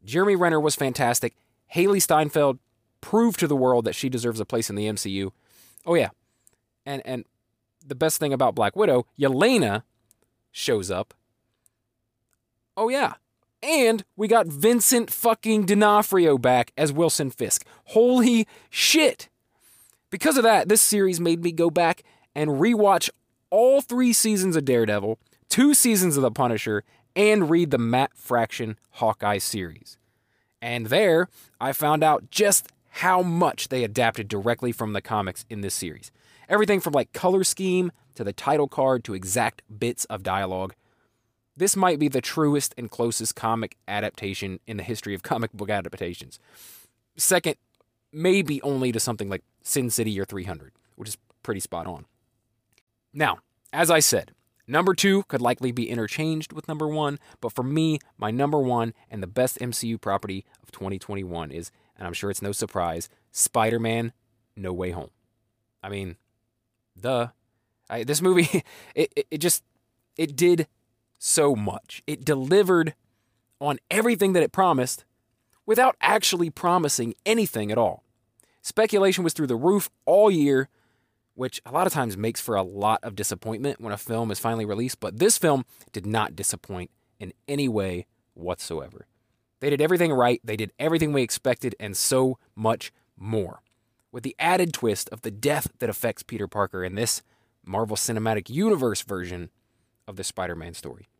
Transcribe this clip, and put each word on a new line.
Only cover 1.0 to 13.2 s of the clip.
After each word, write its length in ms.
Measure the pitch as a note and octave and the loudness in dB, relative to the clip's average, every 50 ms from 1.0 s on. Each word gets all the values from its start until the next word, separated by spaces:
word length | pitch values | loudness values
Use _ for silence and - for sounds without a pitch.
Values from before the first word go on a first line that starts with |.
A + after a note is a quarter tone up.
| C#3+ B2 A#2+ - - A#2 _ _ _ _ _ _ _ _ - | 0 0 0 0 -2 -4 _ _ _ _ _ _ _ _ 0
Hailee 260 | E3+ F3 G3 G3+ G3 | 2 2 4 4 2
Steinfeld 560 | F3+ - E3 D#3 D#3 D3 - D#3+ D3 C#3 C3 B2+ _ _ _ _ _ _ _ _ | 2 2 4 2 2 2 2 2 2 2 2 -2 _ _ _ _ _ _ _ _
proved 400 | - - - A3 A#3 A#3 G3 - | -8 0 2 4 4 4 2 0
to 60 | F#3 D3+ | 0 0
the 80 | D3 | 2
world 300 | C3+ B2+ B2+ B2+ A#2+ A2+ | 2 4 4 4 4 2
that 80 | A2 - | 0 -4
she 160 | - - C3 | -4 -4 -4
deserves 300 | B2 A#2+ A2+ A#2+ A2+ A2 | -4 -2 -4 -4 -4 -4
a 60 | G#2 | -6
place 260 | _ - A#2 A2+ - | _ -2 -4 -2 -2
in 40 | G2+ | -4
the 120 | G2+ G#2+ G#2+ | -4 -4 -4
M 100 | G#2+ G2+ | -4 -4
C 140 | - G2+ | -6 -6
U. 220 | F#2+ G2 G2 F#2+ _ _ _ _ _ _ _ _ _ _ _ | -4 -4 -4 -6 _ _ _ _ _ _ _ _ _ _ _
Oh, 80 | D#3+ E3+ | 0 2
yeah. 160 | E3+ A#2+ - - _ _ _ _ _ _ _ _ _ _ _ _ _ _ | 2 2 0 -4 _ _ _ _ _ _ _ _ _ _ _ _ _ _
And, 200 | C3+ C#3 C3+ - | -10 -10 -10 -8
and 200 | - C3 B2 G#2 _ _ _ _ _ _ _ _ _ _ _ _ | -8 -10 -10 -10 _ _ _ _ _ _ _ _ _ _ _ _
the 80 | C#3 C#3+ | -12 -4
best 260 | B2 D#3+ D#3+ - - | 0 0 0 0 0
thing 140 | D#3+ D3 C#3 | -2 -2 0
about 220 | B2 C3 A#2+ G2+ | 2 2 2 2
Black 200 | - A2 G2+ - | 2 0 0 2
Widow, 300 | F#3 G#3+ F#3 C#3 B2+ A#2 _ _ - | 2 2 4 4 2 2 _ _ 0
Yelena 640 | C#3+ C#3 C3 C3 F3+ A#3+ C4 A3 D3 G#2+ G2+ A2 - _ _ _ _ _ _ _ _ _ _ _ _ _ | 0 2 2 4 4 4 4 4 2 2 0 -4 -6 _ _ _ _ _ _ _ _ _ _ _ _ _
shows 380 | _ - - - B2 G#2+ F#2 F#2 | _ -8 -2 0 0 0 0 -2
up. 240 | F#2+ F2+ G#2+ _ - _ _ _ _ _ _ _ _ _ _ _ _ _ _ _ _ _ _ _ _ _ _ _ _ _ _ _ _ _ _ _ _ | -4 -4 -6 _ -12 _ _ _ _ _ _ _ _ _ _ _ _ _ _ _ _ _ _ _ _ _ _ _ _ _ _ _ _ _ _ _ _
Oh, 140 | - A3 A3+ | -4 -2 0
yeah. 240 | B3+ C4+ - D3+ - _ | 0 0 -2 -2 -4 _